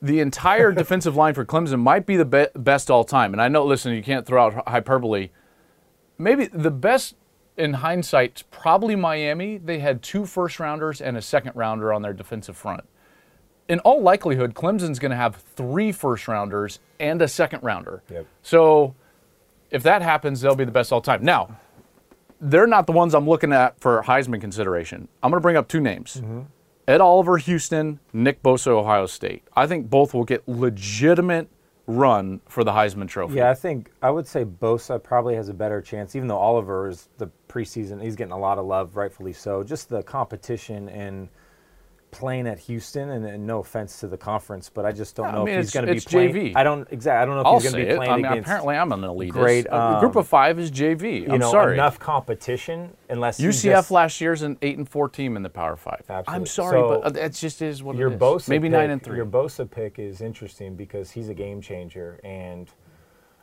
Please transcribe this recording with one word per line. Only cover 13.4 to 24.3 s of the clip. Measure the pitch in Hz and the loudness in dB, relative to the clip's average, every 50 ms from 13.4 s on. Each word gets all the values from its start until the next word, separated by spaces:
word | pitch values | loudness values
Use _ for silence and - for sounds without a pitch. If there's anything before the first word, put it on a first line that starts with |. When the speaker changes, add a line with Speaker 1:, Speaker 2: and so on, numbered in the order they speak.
| _ _ _ _ _ - | _ _ _ _ _ -2
Speaker 1:
In | 170 170 | 0 4
all | - 220 269 302 | 6 6 6 6
likelihood, | 208 180 196 202 - 175 135 127 123 120 110 | 6 4 4 4 2 0 0 0 0 -2 -2
Clemson's | - 160 175 220 208 175 160 143 120 | -2 -2 -2 0 0 -2 -4 -4 -4
gonna | 143 135 123 | -4 -4 -2
have | 120 123 113 104 | 0 -2 -2 -2
three | - - _ - - 131 123 135 185 214 220 185 | -4 -18 _ -12 -8 -6 -4 -2 -2 -2 -2 -4
first | - - 139 120 107 - | -2 -2 -2 -2 -2 -4
rounders | - 113 104 104 101 98 104 101 101 - - _ _ _ - | -4 -4 -4 -4 -4 -4 -4 -4 -6 -8 -14 _ _ _ -6
and | 151 147 160 170 | -4 -2 0 2
a | 165 135 | 0 0
second | - - 165 147 160 127 123 | 2 0 -2 -2 -2 -6 -4
rounder. | 117 101 87 - - - 90 _ - | -4 -4 -6 -6 -12 -14 -14 _ -14
Speaker 2:
Yep. | 87 85 80 - _ _ - | -14 -14 -14 -14 _ _ -2
Speaker 1:
So | - 160 165 160 156 156 151 147 135 131 _ _ _ _ _ _ _ _ _ _ _ _ _ _ _ | 4 6 8 8 10 8 8 6 4 0 _ _ _ _ _ _ _ _ _ _ _ _ _ _ _
if | - 135 120 | -4 0 4
that | 160 190 202 | 4 4 4
happens, | 175 165 156 151 - 147 139 120 | 4 2 0 2 0 -2 -2 0
they'll | 123 139 135 | 2 2 4
be | 135 135 | 4 2
the | 120 | 2
best | 113 127 117 - 131 | 2 2 2 2 0
all | 117 | 0
time. | - 139 123 95 120 | 2 2 0 2 4
Now, | 165 175 123 92 - 110 - _ _ _ _ _ _ _ _ _ _ _ _ _ _ _ - | 2 2 2 2 -4 -10 -20 _ _ _ _ _ _ _ _ _ _ _ _ _ _ _ -8
they're | 151 143 143 175 214 | -2 4 6 6 6
not | 233 233 202 170 | 6 6 4 4
the | - | 4
ones | 165 170 175 170 156 | 4 4 4 4 4
I'm | 147 143 | 4 4
looking | 151 165 156 165 147 | 4 2 2 2 4
at | 143 131 127 123 - - | 4 4 4 2 0 0
for | - 131 120 113 104 | 2 2 2 2 2
Heisman | 127 127 135 131 123 | 2 2 2 2 0